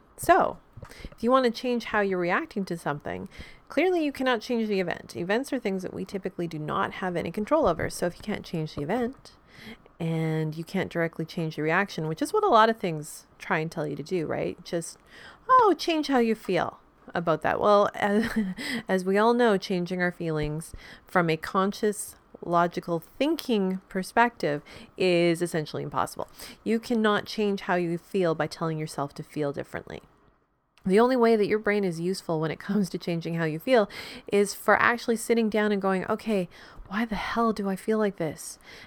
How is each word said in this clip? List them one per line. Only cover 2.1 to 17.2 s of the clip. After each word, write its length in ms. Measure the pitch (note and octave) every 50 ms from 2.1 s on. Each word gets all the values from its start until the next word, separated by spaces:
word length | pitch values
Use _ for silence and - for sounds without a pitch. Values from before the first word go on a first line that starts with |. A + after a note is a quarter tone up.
| F#3 F3+
reacting 460 | F3 F3 F#3+ B3+ D#4+ - - G#3 F#3+
to 100 | - F3
something, 520 | E3 - D#3 C#3+ D3 - - F2 F2+ - - - - - - - - - -
clearly 360 | - C#4 E4+ F#4+ F4+ E4+ D4+
you 80 | C#4+
cannot 280 | C4+ - C4 C4 B3 A3
change 280 | - - B3 A3+ A3 G#3+
the 100 | G3+ F#3+
event. 360 | F3+ E3+ - - - - -
Events 360 | - F3 F#3 G#3 B3 C#4 -
are 60 | C#4+ B3
things 240 | - G3+ F#3+ F#3
that 120 | F#3 - -
we 100 | - F#3
typically 420 | - G3+ F#3 - F#3 - - E3+
do 120 | E3 D#3+ D3+
not 360 | D3+ D3 C#3+ D3+ - - -
have 220 | - F#3+ F#3 F3
any 160 | E3 - E3
control 340 | - G#3+ G#3+ - D4 D#4+ C4+
over. 240 | F#3+ E3 - - -
So 160 | - - F#3
if 100 | F3+ -
you 60 | -
can't 220 | - G#3+ F#3+ - -
change 320 | - - E3 D#3 D#3 -
the 60 | D3
event, 500 | C#3+ D3+ G#3+ B3+ A#3 A#3+ C4+ - - - - _ _ _ - - - A3 A3+ - - - _ -
and 560 | E3 E3 E3 D#3+ D#3+ D#3+ D#3 D#3 D#3 D#3 D#3
you 80 | E3 D#3+
can't 260 | - - F#3+ - -
directly 340 | - E3+ E3 E3 - - D#3+
change 320 | - - F3+ E3 D#3 -
your 80 | D3+ D3+
reaction, 440 | D#3 E3 F#3+ G3+ - - E3+ D#3 D#3
which 120 | D#3+ -
is 120 | D4 -
what 120 | - G#4+ G#4
a 40 | G4
lot 200 | A#3+ G#3+ A3 A3+
of 80 | A3
things 500 | A3 - F3 D#3+ D3+ D3+ - - - - _ _ -
try 200 | - - F#3+ D#3+
and 120 | D#3+ E3
tell 160 | - F3 D3+
you 100 | D3 C#3+
to 60 | C#3+
do, 240 | C#3+ - F#3 F3 D3+
right? 360 | - A#2 C#3 D#3+ F3 - - F3
Just, 340 | - F#3+ E3+ E3+ - - - _ - - - - - - - - -
"Oh, 260 | C5 B4+ A4+ G4+ D#4 -
change 300 | - E4+ E4 D#4 D4 -
how 100 | C#4 B3
you 160 | A#3 A3+ A3
feel 440 | A3 - - F3 D#3+ - - - - _ _ _ _ - - -
about 280 | F3+